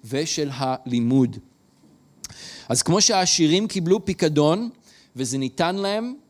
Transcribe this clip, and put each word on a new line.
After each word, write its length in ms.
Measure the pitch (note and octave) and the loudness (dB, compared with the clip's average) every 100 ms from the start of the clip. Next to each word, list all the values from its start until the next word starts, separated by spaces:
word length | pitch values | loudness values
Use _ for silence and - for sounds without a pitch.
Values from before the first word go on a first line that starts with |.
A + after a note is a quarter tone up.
| A2+ | -6
ושל 440 | C3+ D#3+ - D3 | -4 -4 -4 -4
הלימוד. 840 | C3+ C3+ C3 - A#2+ A#2 C3+ B2 G#2+ _ _ _ _ _ _ _ _ - - - - - | -4 -4 -4 -2 0 2 4 2 -2 _ _ _ _ _ _ _ _ -20 -18 -18 -18 -4
אז 120 | A#2+ | -2
כמו 200 | - F3+ | 2 2
שהעשירים 680 | - G3 F3+ - D#3 F3+ A3 | 4 2 2 2 4 2 0
קיבלו 380 | G3 E3 G#3 - | -4 0 0 0
פיקדון, 640 | F#3 D#3+ D3 D3 F3+ A#3 - _ _ _ B2 | 0 2 4 4 2 -2 -10 _ _ _ -8
וזה 220 | B2+ C3+ | -4 -4
ניתן 380 | C3 C3 E3+ G3 | -4 -2 -2 0
להם, 380 | G3 G#3 A#3+ C#4 _ | -2 -4 -6 -12 _